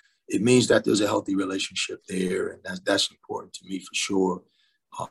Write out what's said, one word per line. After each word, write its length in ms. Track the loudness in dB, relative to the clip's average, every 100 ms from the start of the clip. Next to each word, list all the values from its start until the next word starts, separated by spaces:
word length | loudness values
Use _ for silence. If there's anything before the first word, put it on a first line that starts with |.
| _ _ -6
it 160 | 0
means 240 | 6 6 6
that 180 | 4 4
there's 160 | 2
a 60 | 2
healthy 280 | 0 0 -2
relationship 680 | -2 -4 -6 -6 -8 -8 -8
there, 420 | -4 -2 -2 -4
and 140 | -8
that's, 180 | -12 -8
that's 280 | -2 0 -2
important 440 | -6 -12 -12 -12 -18
to 100 | -10
me 140 | -10
for 160 | -8 -6
sure. 480 | -2 0 0 0 -10 _ _ _ _ -12 -10